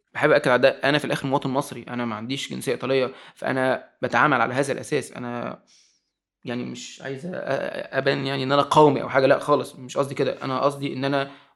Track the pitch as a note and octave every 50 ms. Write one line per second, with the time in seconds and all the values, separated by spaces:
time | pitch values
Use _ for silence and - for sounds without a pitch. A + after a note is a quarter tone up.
0 | _ _ - C3 C3+ D3+ C3 A#2 - C3+ B2 B2 C3 C3+ - - - C#3 D3 D3
1 | - B2+ C#3+ - - C3+ C3 C#3 - C3+ B2+ C#3 C#3+ - B2 B2 A2+ - B2 A#2+
2 | A#2+ A#2 G#2+ G#2+ A2 A#2+ C3+ C#3+ - - C3 B2+ A#2+ C3+ A#2+ - B2+ C3 C3+ C3+
3 | B2+ A#2+ - - - - - - - - C3 C3 C3 C3 B2 - - _ _ -
4 | C3 A#2+ B2 A#2 D3 D3+ C3+ A#2+ A#2 B2+ B2 C3+ C#3+ C3+ B2+ - B2+ - D3+ C3+
5 | A#2+ - - B2 B2 A#2+ A#2+ A#2+ A#2+ B2 - - _ _ _ _ _ _ _ _
6 | _ _ _ _ _ _ _ _ - B2 A#2+ B2 B2 B2+ B2 B2 - - - -
7 | - C3+ C#3 C3+ D#3+ F3+ - - - - C3+ C3+ - - - - - - - C3+
8 | C3 C#3 C#3 C#3 C3+ C3+ C#3 C#3 C3 C3 C#3+ C#3+ C#3 - - D#3 D#3 D3 C3+ A#2
9 | A2+ - - C#3 C3+ C3+ C#3 - - D3+ D3 C3+ B2 - - - B2+ B2+ - C#3
10 | C#3 C3+ C#3 - C3+ B2+ - - C3+ C3+ C3 B2 C3 C#3+ C#3 C#3 C#3 C#3 C3 B2+
11 | C3+ C#3 C#3+ C#3 C#3 C#3 - - _ _ _